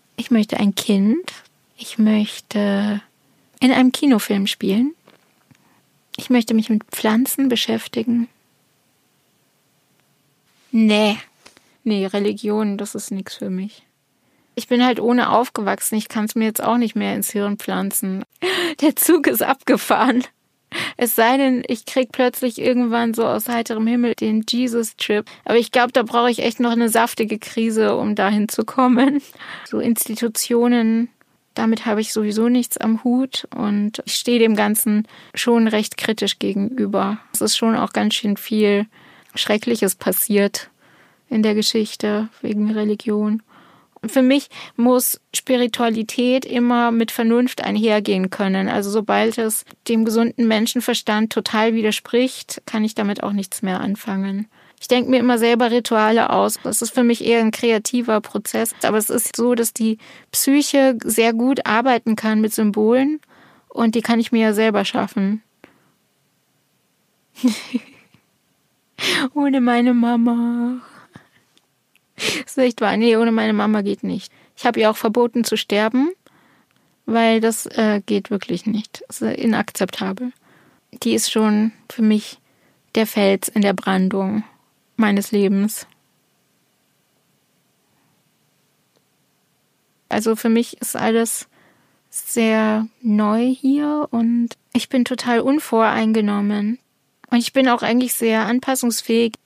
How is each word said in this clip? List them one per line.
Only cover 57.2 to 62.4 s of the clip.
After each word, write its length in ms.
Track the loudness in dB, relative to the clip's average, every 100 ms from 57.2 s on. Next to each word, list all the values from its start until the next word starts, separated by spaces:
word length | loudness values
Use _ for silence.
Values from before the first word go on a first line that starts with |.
| 2
eher 140 | 2
ein 100 | 2
kreativer 720 | 0 0 0 0 -2 0 -2
Prozess. 540 | -2 -8 -6 -4 -4 -2
Aber 140 | 0 0
es 120 | 0
ist 260 | -2 -2 -2
so, 200 | 0 2
dass 180 | 0
die 240 | -2 -2 -2 -8 -20 -10
Psyche 640 | -4 2 2 4 4 4 2
sehr 300 | -2 2 2
gut 320 | 2 0 0 0
arbeiten 500 | 0 2 0 0 -2
kann 240 | 0 0